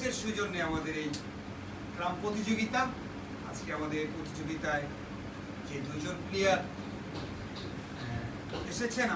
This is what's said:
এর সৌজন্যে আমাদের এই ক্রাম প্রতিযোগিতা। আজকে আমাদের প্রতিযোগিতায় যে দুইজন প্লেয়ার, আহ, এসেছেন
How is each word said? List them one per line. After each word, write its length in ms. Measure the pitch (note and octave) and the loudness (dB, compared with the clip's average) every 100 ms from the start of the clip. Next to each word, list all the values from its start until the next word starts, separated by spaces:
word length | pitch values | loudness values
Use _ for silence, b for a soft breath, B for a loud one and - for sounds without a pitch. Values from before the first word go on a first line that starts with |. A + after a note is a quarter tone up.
| B3 | 4
এর 60 | - | 2
সৌজন্যে 380 | G#3+ G3+ G3 F3+ D#3+ | 2 2 2 2 2
আমাদের 240 | D#3+ D#3 D#3 | 2 0 0
এই 60 | D3+ D3 - - - - - - - - | 0 -2 -4 -6 -6 -8 -6 -6 -6 0
ক্রাম 180 | F3 F3+ | 0 2
প্রতিযোগিতা। 580 | G#3 G#3 G3 A3 A3 B3+ C4 - - - - - - | 2 2 4 4 6 4 4 2 -6 -6 -6 -6 -4
আজকে 200 | - D#3+ D3+ | -4 -2 0
আমাদের 240 | D3+ D3+ D3+ D#3+ | 0 2 0 -2
প্রতিযোগিতায় 720 | C#3+ D3+ D3 D#3 D3+ D3 C#3+ - - - - - - - - | -4 -4 -2 0 2 2 0 -4 -6 -6 -6 -6 -6 -6 -4
যে 80 | C#3+ C3+ | -4 -2
দুইজন 280 | D3+ E3 F3 E3 | -2 -2 -2 0
প্লেয়ার, 320 | F#3+ G3 F#3 | 4 8 6
আহ, 2000 | - - - - - - - - - - - - - - - - - - - - - | 4 -4 -6 -6 -4 -4 -4 -4 -6 -4 -4 -6 -6 -4 -2 -2 -2 -4 -4 -2 -2
এসেছেন 360 | - A#3 B3+ A#3+ | 0 2 4 4